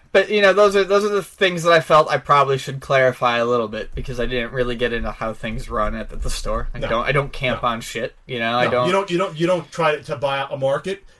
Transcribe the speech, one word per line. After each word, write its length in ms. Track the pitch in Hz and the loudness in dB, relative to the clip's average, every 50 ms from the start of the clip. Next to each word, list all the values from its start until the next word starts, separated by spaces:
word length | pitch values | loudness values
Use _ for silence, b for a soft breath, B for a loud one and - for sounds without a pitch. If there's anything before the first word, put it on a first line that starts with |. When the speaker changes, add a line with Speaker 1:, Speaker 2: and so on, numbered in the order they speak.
| _ _ | _ _
Speaker 1:
but 180 | - 196 190 - | 2 2 4 4
you 140 | 214 208 202 | 2 4 6
know, 100 | 190 185 | 6 6
those 220 | 202 208 202 196 | 6 6 6 6
are, 80 | 202 190 | 4 2
those 220 | 180 202 202 208 | 4 2 2 2
are 40 | 208 | 2
the 140 | 208 196 165 | 0 -2 -4
things 400 | - - - 196 185 180 170 160 | -4 -4 0 0 0 0 0 2
that 100 | 175 170 | 4 4
I 60 | 160 | 4
felt 320 | 156 - 165 151 156 - | 4 6 4 4 4 4
I 80 | 147 139 | 0 -2
probably 400 | - - 147 143 139 139 139 131 | 0 2 4 4 4 2 0 -2
should 220 | - 143 135 135 | -4 -6 -10 -8
clarify 580 | - - 143 131 131 127 120 - 131 120 120 117 | -4 0 2 4 4 4 2 2 0 0 2 2
a 60 | 117 | 0
little 240 | 120 120 120 113 104 | 2 2 0 0 -2
bit 260 | 110 107 101 - - | -4 -8 -10 -8 -8
because 240 | - 120 135 123 120 | -8 -8 -6 -4 -4
I 80 | 117 | -4
didn't 240 | 117 123 123 113 113 | -2 -2 -4 -4 -4
really 240 | 127 127 123 123 120 | -4 -4 -2 -2 -2
get 180 | 113 123 117 117 | -2 -2 -2 -2
into 200 | 113 110 107 104 | -2 -4 -4 -6
how 200 | - 117 110 110 | -6 -6 -8 -6
things 380 | - - 113 110 117 - - | -6 -8 -8 -8 -8 -8 -6
run 240 | 117 113 107 107 110 | -2 -2 -2 -2 -2
at 160 | 113 104 - | -4 -8 -8
the, 60 | - | -8
the 140 | 110 - - | -6 -4 -2
store. 380 | - - - 107 110 113 117 - - | -4 -4 -4 -4 -4 -4 -4 -4 -6
I 60 | 123 | -6
Speaker 2:
No. 80 | 127 113 | -4 -2
Speaker 1:
don't, 180 | 113 117 - | -2 -2 0
I 60 | - - | 0 0
don't 200 | 143 135 117 - | 0 -2 -4 -6
camp 300 | - 135 123 117 113 123 | -6 -4 -4 -2 -2 -2
Speaker 2:
No. 60 | 120 | -4
Speaker 1:
on 120 | 117 113 | -4 -4
shit. 360 | - - - 113 117 - - _ _ | -8 -8 -8 -6 -6 -8 -8 _ _
You 140 | - 127 117 | -10 -6 -4
know, 180 | 113 117 120 123 | -2 -2 0 2
I 60 | 120 | 2
Speaker 2:
No, 60 | 117 127 | 2 2
Speaker 1:
don't. 140 | 123 123 | 2 2
Speaker 2:
you 60 | - 190 | 2 2
don't, 180 | 196 196 190 175 | 0 0 0 -2
you 60 | 170 | -2
don't, 200 | 196 185 160 151 | -2 -2 -2 -2
you 80 | 170 | 0
don't 240 | 175 185 170 135 - | 0 0 0 -2 -6
try 240 | - 170 160 156 151 | -4 -2 0 0 0
to, 80 | 139 123 | -2 -4
to 140 | - 147 | -8 -8
buy 320 | 117 139 139 139 139 139 - | -4 -2 -2 -2 -2 -4 -6
a 60 | 143 | -6
market. 480 | 131 131 135 139 151 - 185 196 190 - - - | -2 -2 0 0 -2 -4 -6 -8 -8 -10 -20 -20